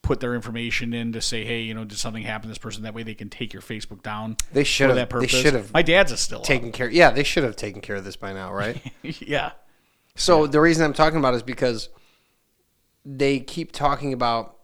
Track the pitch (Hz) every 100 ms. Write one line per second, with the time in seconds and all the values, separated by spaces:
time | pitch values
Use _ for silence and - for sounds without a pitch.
0 | - 131 127 120 117 117 117 110 117 117
1 | 117 113 - 117 110 117 113 113 110 104
2 | 120 110 113 110 110 107 113 101 110 110
3 | 113 107 101 - 110 98 - 110 - 101
4 | - 107 110 113 - 139 139 - 135 127
5 | 123 123 127 127 139 131 101 165 175 175
6 | 170 131 - - - 131 120 110 123 127
7 | 160 113 143 - 131 107 107 98 - 101
8 | 95 - 98 98 95 98 104 127 - -
9 | - 160 - 143 - - _ _ _ _
10 | _ - - 165 151 147 165 160 156 139
11 | 156 160 131 123 113 123 127 113 - -
12 | _ _ _ _ _ _ _ _ _ _
13 | 139 135 139 139 - - 160 - 143 139
14 | 143 127 120 117 113 -